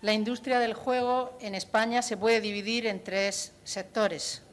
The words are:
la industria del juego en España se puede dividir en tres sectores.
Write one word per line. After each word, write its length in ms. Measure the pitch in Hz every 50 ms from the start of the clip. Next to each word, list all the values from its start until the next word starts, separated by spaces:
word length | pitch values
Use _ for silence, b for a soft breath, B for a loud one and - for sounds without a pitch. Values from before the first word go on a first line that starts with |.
| -
la 100 | 208 214
industria 460 | 214 214 220 247 240 - 269 254 247
del 160 | 240 226 220
juego 640 | - - 269 254 254 247 247 247 254 254 254 254 -
en 140 | - 208 196
España 480 | 190 190 - - 220 220 233 233 240 240
se 160 | 240 226 190
puede 240 | 190 226 226 226 208
dividir 440 | 214 202 202 196 208 226 240 233
en 160 | 226 202 185 -
tres 520 | - 185 196 196 196 196 - - - - - -
sectores. 800 | - - 196 185 - - 226 214 196 170 147 - - - - - -